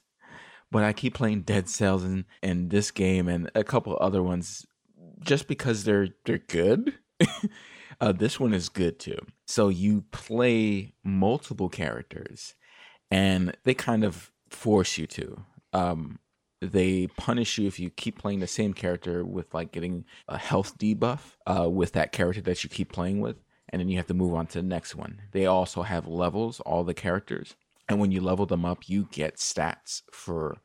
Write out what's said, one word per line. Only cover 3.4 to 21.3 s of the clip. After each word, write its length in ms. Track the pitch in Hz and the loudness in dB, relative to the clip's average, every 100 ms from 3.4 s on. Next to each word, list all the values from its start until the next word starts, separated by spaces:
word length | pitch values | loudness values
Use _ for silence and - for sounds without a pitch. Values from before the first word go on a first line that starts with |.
| 85 - | 0 0
a 80 | |
couple 340 | 104 123 107 - | 2 0 0 0
other 220 | 95 95 | 2 2
ones 440 | 90 90 85 - - _ _ _ 85 - | 2 0 -4 -10 -18 _ _ _ -20 -8
just 260 | - 139 - | 0 0 0
because 360 | 143 131 110 | -4 -2 0
they're, 260 | 104 101 95 - - | 2 4 2 -2 -4
they're 120 | - | -4
good. 560 | - 85 90 143 277 - _ - | -2 2 4 4 2 -4 _ 0
<laughs> 140 | - - 208 - - - - - | 0 0 -6 -6 -20 -20 -20 -2
Uh, 100 | 104 | 0
this 260 | 92 107 - | 2 0 0
one 120 | 127 | 0
is 140 | 98 82 | 0 -2
good 320 | - 87 - | 0 0 -2
too. 180 | - - - - - | -8 -10 -12 -16 -4
So 220 | - 101 | 2 4
you 320 | 90 101 107 - | 4 2 2 0
play 800 | - - 113 123 113 110 101 98 - | -10 -4 2 4 4 2 0 -4 -8
multiple 680 | 98 95 98 143 - 110 95 | -2 2 2 2 -2 -4 -4
characters, 840 | - 76 57 - - - - - - _ - - - - | -2 -4 -4 -10 -14 -14 -14 -18 -20 _ -20 -20 -20 0
and 460 | 95 95 92 90 - | 4 4 4 2 0
they 100 | - | 0
kind 300 | 127 - 113 | 0 2 2
of 300 | 107 85 - _ _ | 0 -2 -12 _ _
force 480 | - 117 110 113 - | -4 4 4 4 0
you 100 | 78 | -6
to. 380 | - - - 101 _ _ | -8 -10 -12 -18 _ _
Um, 480 | 92 90 82 73 - _ _ _ _ | 0 0 -2 -6 -12 _ _ _ _
they 460 | 95 95 92 95 90 - | -2 2 4 2 0 -4
punish 420 | - 120 113 - | -2 0 0 0
you 100 | 101 | -2
if 120 | 92 | -2
you 100 | 90 | -8
keep 300 | - 117 - | -8 -8 -6
playing 220 | 104 101 | -4 -2
the 60 | 90 | -2
same 260 | - 107 | -2 -2
character 500 | 92 90 87 90 87 | 0 -2 -2 -2 -4
with, 300 | 87 92 82 | -4 -6 -6
like, 180 | 82 82 | -6 -6
getting 320 | 87 87 87 - - - | -6 -6 -6 -10 -16 -10
a 100 | 71 | -8
health 400 | - 92 98 - | 0 0 0 -2
debuff, 600 | 107 107 117 139 - | 0 2 0 -2 -8